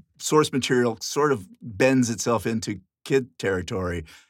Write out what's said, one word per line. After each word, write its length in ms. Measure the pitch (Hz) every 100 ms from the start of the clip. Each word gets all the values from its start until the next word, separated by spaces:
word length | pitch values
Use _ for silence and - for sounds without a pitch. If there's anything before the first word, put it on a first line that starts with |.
| - -
source 340 | - 156 151
material 460 | 135 120 123 123 110
sort 320 | - 143 151
of 140 | 123 92 -
bends 480 | - 98 131 135 117
itself 360 | 110 - 113 117
into 340 | 113 - 101 _ _ -
kid 320 | 139 127 -
territory, 680 | 104 95 87 104 90 87 78 - _